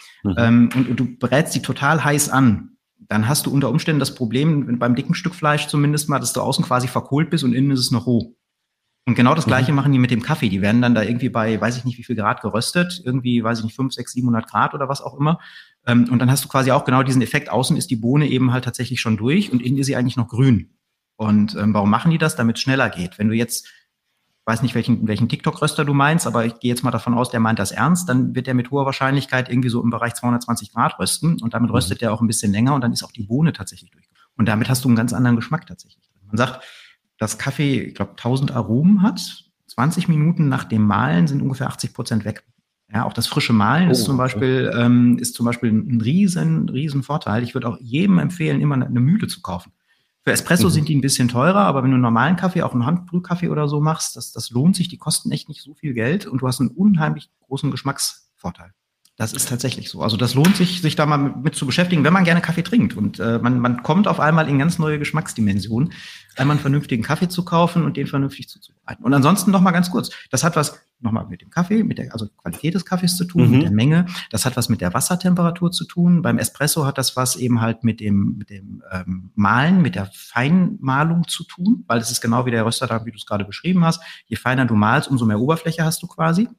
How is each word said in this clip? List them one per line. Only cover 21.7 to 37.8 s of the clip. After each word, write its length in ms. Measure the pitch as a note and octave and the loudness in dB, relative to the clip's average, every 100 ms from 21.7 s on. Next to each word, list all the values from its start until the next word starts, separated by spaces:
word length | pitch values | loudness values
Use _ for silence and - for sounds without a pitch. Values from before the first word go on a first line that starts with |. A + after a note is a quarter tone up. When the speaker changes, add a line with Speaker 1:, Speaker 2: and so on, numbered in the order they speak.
Speaker 2:
warum 180 | G#2+ G2+ | 2 2
machen 200 | A2+ E3+ | 2 2
die 80 | D#3+ | 2
das? 160 | D#3 | 0
Damit's 260 | D#3+ A#2 A2+ | 0 -2 0
schneller 300 | - C3+ A#2+ | 0 0 0
geht. 280 | - F2 - | -2 -8 -2
Wenn 100 | G#2+ | -2
du 60 | |
jetzt, 340 | A2+ A#2 - - - _ _ _ _ _ _ - | 0 -2 -6 -12 -20 _ _ _ _ _ _ -4
weiß 160 | A2+ | -2
nicht, 120 | B2+ | -2
welchen, 320 | B2 A2+ A2+ G#2+ | -2 0 0 0
welchen 220 | G2+ A#2+ | -2 -2
TikTok-Röster 560 | - - - D3 - | -2 -4 -2 -2 0
du 80 | D3 | 0
meinst, 340 | C#3 C#3+ D#3+ A#2 | 2 4 2 0
aber 200 | A#2 A#2 | 0 -2
ich 120 | - | -2
gehe 100 | B2 | -4
jetzt 120 | B2 | -2
mal 80 | C3 | -2
davon 220 | A#2 - | -2 -2
aus, 180 | A#2+ B2 | 0 0
der 100 | A#2 | 0
meint 180 | A2 A2+ | 0 0
das 140 | A#2 | -2
ernst, 360 | - C3 F3+ - | 0 0 0 0
dann 260 | B2+ B2 | 0 0
wird 120 | B2 B2+ | -4 -2
der 80 | |
mit 160 | B2+ A#2 | -2 -2
hoher 160 | C#3 C3+ | -2 -2
Wahrscheinlichkeit 640 | C3 C3+ C#3 - B2+ B2+ | -2 0 0 0 -2 0
irgendwie 180 | B2 B2 | 0 0
so 140 | A#2 | 0
im 80 | A#2 | 0
Bereich 240 | A2+ A#2 | -2 -4
zweihundertzwanzig 580 | - B2 A#2+ - A#2 G#2 | -2 -2 -2 -2 -6 -6
Grad 260 | A2+ D3 - | -2 -2 -2
rösten 440 | F#2 - D#3 - | -6 -2 0 0
und 100 | A2+ | -2
damit 160 | A2 A#2 | -2 0
Speaker 1:
Mhm. 60 | A#2 | 0
Speaker 2:
röstet 240 | E2+ - | 0 -2
der 120 | A2+ | -2
auch 100 | G#2+ | 0
ein 40 | A2+ | 0
bisschen 260 | - G2+ | 0 0
länger 220 | G2+ B2+ | 2 2
und 60 | C#3+ | 2
dann 100 | B2 | 0
ist 100 | - | -4
auch 100 | - | -8
die 100 | - | -10
Bohne 300 | G2+ B2 D#3+ | -4 0 0
tatsächlich 380 | - F#2+ F2 - | -2 -10 -16 -20
durch. 180 | _ _ _ _ - | _ _ _ _ -2
Und 120 | A2+ | 0
damit 220 | G#2+ A2 | 2 0
hast 140 | B2+ | 0
du 40 | C3 | 2
einen 80 | A2+ | 2
ganz 160 | A#2+ | 2
anderen 240 | A2+ B2 A#2 | 0 2 2
Geschmack 300 | - D#3 - | 0 -6 -8
tatsächlich 380 | - - _ _ | -20 -20 _ _
drin. 120 | _ F#2+ | _ -6
Man 100 | G#2+ | -2
sagt, 240 | B2 B2+ - - - _ _ - | -2 -4 -18 -20 -20 _ _ -8
dass 220 | A2 - | -6 -6
Kaffee, 420 | C#3 C3 C#3+ B2 | -6 -2 0 -2